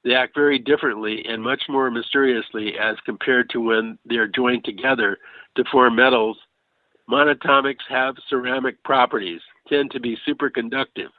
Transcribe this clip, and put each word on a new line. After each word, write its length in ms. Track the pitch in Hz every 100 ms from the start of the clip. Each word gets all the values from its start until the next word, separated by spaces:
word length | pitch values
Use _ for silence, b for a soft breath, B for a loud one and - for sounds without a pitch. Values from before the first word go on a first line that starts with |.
They 100 | 123
act 200 | 127 123
very 240 | 147 147 135
differently 640 | 120 147 143 107 107 107 -
and 160 | 113
much 200 | 117 135 -
more 220 | 135 131
mysteriously 840 | 117 - 139 135 117 - 110 107 98
as 180 | 107 107 -
compared 420 | 104 - 127 123
to 100 | 127
when 360 | 113 113 113 110
they're 240 | - 117 107
joined 360 | 127 123 120
together 520 | 117 101 131 131 104 98 B B B -
to 80 | 120
form 240 | 139 127 117
metals. 400 | 131 123 110 107 _ _ _ _ _ _ -
Monatomics 760 | 127 147 143 - 139 139 127 -
have 280 | 127 131 131 -
ceramic 540 | 135 123 131 131 -
properties, 580 | - 135 127 113 95 85 - _ -
tend 260 | 147 139
to 80 | 135
be 180 | 120 110 -
superconductive 800 | 143 139 123 117 135 131 - 67